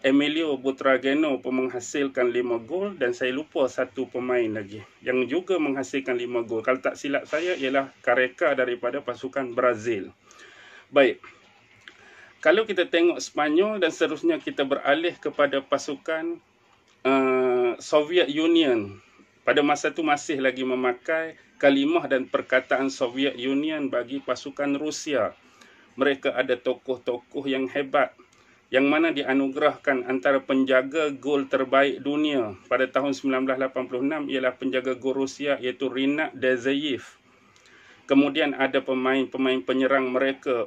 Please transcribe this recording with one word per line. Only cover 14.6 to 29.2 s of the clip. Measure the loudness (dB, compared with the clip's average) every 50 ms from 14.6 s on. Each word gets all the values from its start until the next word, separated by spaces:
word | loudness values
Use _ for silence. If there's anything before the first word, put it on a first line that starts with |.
beralih | -2 0 -2 -2 2 0 0 2 0 -4 -4 -4
kepada | -8 -6 0 2 2 2 2 -2
pasukan, | -2 -2 -4 -4 -2 -6 -8 -6 -6 -6 -4 -4 -4 -6 -8 -8 _ _ _ _ _ _ _ _ _ _ _ _
uh, | _ 2 2 4 4 4 2 2 2 2 2 2 2 0 0 -4
Soviet | -4 2 2 2 2 4 2 2 2 2
Union. | 0 0 2 4 4 6 6 4 2 0 0 -6 -10 -16 -20 _ _ -20 -20 _ _ _
Pada | _ 2 4 4
masa | 4 4 2 0 0 -4
tu | -2 -2 0
masih | 0 0 0 0 -4 -4 0
lagi | 0 0 0 0
memakai | -2 -2 -2 0 0 -2 -2 -2 -4 -4 -4 -2 -4 -6 -12 -18 -20 _ _ _
kalimah | 4 4 4 4 2 2 2 0 0
dan | 0 0 -2 0 -2
perkataan | -4 -4 -2 2 0 0 2 2 0 0 0 -2 -2
Soviet | -2 -4 -4 0 0 -2 -2 -2
Union | -2 -4 -2 -2 0 -2 -2 -4 -4 -4 -2
bagi | -2 -4 -4 -4 -8 -8
pasukan | -4 -4 -4 -4 -6 -12 -8 -4 -2 -2 -2 -2
Rusia. | -4 -6 -6 -8 -6 -2 0 0 0 -2 -4 -10 _ -20 _ _ -20 -20 -20 _ _ _ _ 0
Mereka | 0 0 0 0 -2 -2
ada | 0 0 0 0 -2
tokoh-tokoh | -2 0 -4 -4 -4 _ -6 -6 -4 -4 -6 -6 -6 -8 _ -10 -8 -4
yang | -4 -2 -2 -4 -4
hebat, | -4 -6 -4 0 2 2 2 0 -2 _ -20 _ _ _ _ _ _ _ _ _
yang | 2 4 4 4
mana | 4 4 2 2 2
dianugerahkan | 0